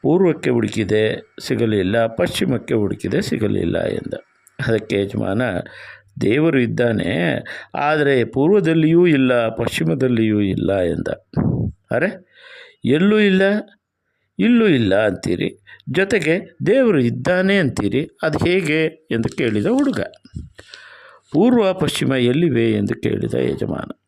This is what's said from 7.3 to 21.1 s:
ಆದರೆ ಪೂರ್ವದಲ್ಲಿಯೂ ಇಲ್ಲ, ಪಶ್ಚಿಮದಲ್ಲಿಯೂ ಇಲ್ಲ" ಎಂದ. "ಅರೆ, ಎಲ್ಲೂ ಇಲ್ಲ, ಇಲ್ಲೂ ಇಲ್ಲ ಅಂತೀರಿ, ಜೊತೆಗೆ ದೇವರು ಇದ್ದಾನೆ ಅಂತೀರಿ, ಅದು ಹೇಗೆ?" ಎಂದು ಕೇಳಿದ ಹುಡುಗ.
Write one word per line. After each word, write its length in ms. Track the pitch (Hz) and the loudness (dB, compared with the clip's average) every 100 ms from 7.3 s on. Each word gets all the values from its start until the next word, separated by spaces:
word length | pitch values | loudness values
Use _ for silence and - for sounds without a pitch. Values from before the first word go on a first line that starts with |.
| 123 - - - | -4 -8 -16 -10
ಆದರೆ 500 | - 143 156 139 131 | -4 -2 0 2 2
ಪೂರ್ವದಲ್ಲಿಯೂ 840 | 117 135 151 208 160 160 156 170 180 | 0 0 2 2 2 2 4 4 4
ಇಲ್ಲ, 420 | 143 131 120 113 | 4 2 2 0
ಪಶ್ಚಿಮದಲ್ಲಿಯೂ 920 | - 113 - 165 147 131 117 110 104 | -2 -6 -2 -2 0 0 2 2 2
ಇಲ್ಲ" 380 | 101 - 87 98 | 0 0 0 0
ಎಂದ. 300 | 87 82 - - _ - - - - - _ | 0 -2 -6 -8 _ -2 -2 -2 -4 -8 _
"ಅರೆ, 180 | 117 180 185 _ _ - - - _ | -2 -2 -4 _ _ -20 -20 -20 _
ಎಲ್ಲೂ 340 | 117 147 196 214 | 0 2 4 4
ಇಲ್ಲ, 240 | 202 185 196 208 - _ _ _ _ _ _ - | 4 4 2 0 -6 _ _ _ _ _ _ -2
ಇಲ್ಲೂ 280 | 208 240 220 | 2 4 4
ಇಲ್ಲ 400 | 139 104 95 107 | 4 4 2 2
ಅಂತೀರಿ, 580 | 95 - 90 95 - - - - | -2 -4 -2 -4 -6 -20 -18 -4
ಜೊತೆಗೆ 680 | 135 196 220 156 175 185 _ 139 | -2 0 0 0 -2 -4 _ 0
ದೇವರು 340 | 262 240 160 | 2 4 2
ಇದ್ದಾನೆ 580 | 120 120 127 180 190 196 | 0 -2 -2 0 2 2
ಅಂತೀರಿ, 500 | 139 92 104 123 156 _ | 0 -2 -2 -2 -4 _
ಅದು 160 | 160 151 | -4 0
ಹೇಗೆ?" 680 | 170 185 160 156 156 - _ | 0 0 0 0 -2 -6 _
ಎಂದು 180 | 117 113 | -4 -4
ಕೇಳಿದ 380 | - 117 104 139 | -2 -2 0 0
ಹುಡುಗ. 340 | 262 277 214 - - _ - - - - - - - - | 0 0 -2 -6 -10 _ -16 -16 -20 -20 -20 -20 -20 -20